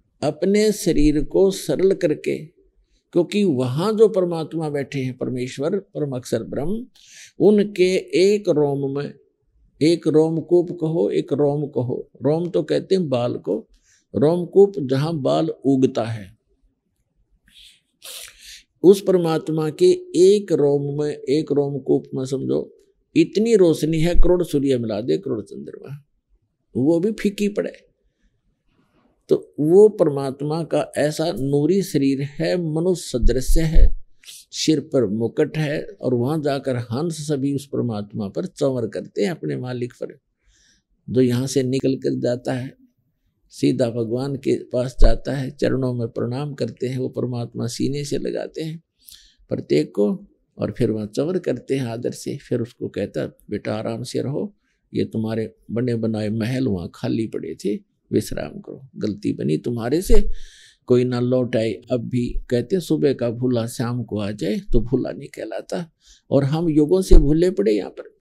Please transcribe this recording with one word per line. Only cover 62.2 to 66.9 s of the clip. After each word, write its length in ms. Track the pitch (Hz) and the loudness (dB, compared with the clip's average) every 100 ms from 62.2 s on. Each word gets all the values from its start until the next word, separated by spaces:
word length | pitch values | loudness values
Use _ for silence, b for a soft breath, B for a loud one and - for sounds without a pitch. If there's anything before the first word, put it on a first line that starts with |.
| 120 - - | -2 -4 -2
कहते 260 | 123 123 190 | -2 0 -2
हैं, 60 | |
"सुबह 320 | - 151 147 | 0 2 2
का 160 | 123 120 | 2 -2
भूला 380 | 117 127 123 113 | -2 0 0 -2
शाम 360 | - 117 123 | -4 -4 -4
को 160 | - 104 | -4 -4
आ 120 | 101 | -6
जाए 280 | 107 165 214 | -4 -4 -4
तो 220 | - 117 | 2 2
भूला 300 | 117 120 - | 2 0 -2
नहीं 180 | - 139 | -8 -14
कहलाता", 640 | - 110 104 - - 165 _ b b b | -12 -12 -12 -8 -8 -10 _ b b b
और 120 | 139 | 0
हम 260 | 139 160 170 | 2 0 0
युगों 320 | 151 151 | 2 2